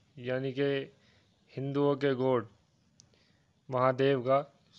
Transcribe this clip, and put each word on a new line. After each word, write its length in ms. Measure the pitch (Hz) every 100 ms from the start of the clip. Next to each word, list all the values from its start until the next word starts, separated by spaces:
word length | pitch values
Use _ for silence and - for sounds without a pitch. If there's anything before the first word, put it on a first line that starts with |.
| _ -
यानी 360 | 123 127 135
कि 180 | 127 139 139 135 - _ _ _ _ _
हिंदुओं 420 | - 135 139 143 135
के 180 | 139
गॉड 340 | 123 131 123 110 _ _ _ _ _ _ _ _ _ _ _ -
महादेव 520 | 127 127 127 135 135
का 180 | 123 139 151 _ _